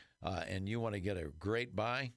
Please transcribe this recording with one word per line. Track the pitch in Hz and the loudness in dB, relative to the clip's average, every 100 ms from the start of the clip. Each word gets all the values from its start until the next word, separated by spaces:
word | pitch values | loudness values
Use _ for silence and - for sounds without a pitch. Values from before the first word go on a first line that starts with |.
| - _ | -20 _
uh, | - 90 - | -2 -2 0
and | 95 98 | -2 0
you | 117 | 0
want | 113 | 0
to | 104 | 0
get | 95 90 | 0 0
a | 76 78 | -2 -2
great | 95 117 120 98 | 0 2 2 0
buy, | 113 127 127 | 2 0 -2